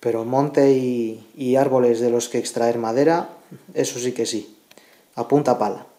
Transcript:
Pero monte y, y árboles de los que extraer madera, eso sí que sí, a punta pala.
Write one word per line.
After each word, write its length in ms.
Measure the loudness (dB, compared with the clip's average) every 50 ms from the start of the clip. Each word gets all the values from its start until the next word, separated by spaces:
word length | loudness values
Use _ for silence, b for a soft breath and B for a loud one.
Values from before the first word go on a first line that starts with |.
Pero 240 | -2 -2 -2 -2 -4
monte 480 | -2 0 0 0 2 2 4 4 6 4
y, 560 | 4 2 -2 -2 -2 -2 -4 -6 -10 -16 -20 _
y 200 | -8 -2 0 2
árboles 440 | 2 2 4 2 2 4 4 2 2
de 100 | 0 0
los 180 | 0 0 -2 -2
que 100 | -4 -6
extraer 400 | -6 -4 -4 -2 0 0 0 -2
madera, 500 | -4 -4 0 2 2 2 2 0 -2 -6 -14 -20 _ _ -20 -20 _ -14 -4
eso 240 | -4 -4 -4 -4 -6
sí 140 | -6 -6 -4
que 140 | -4 -6
sí, 300 | -4 -4 -8 -10 -10 -18 _ _ _ b b b b b b b b b
a 140 | -10 -4 0
punta 300 | 2 2 4 2 2 2
pala. 280 | 0 -4 -4 -8 -12 -20 _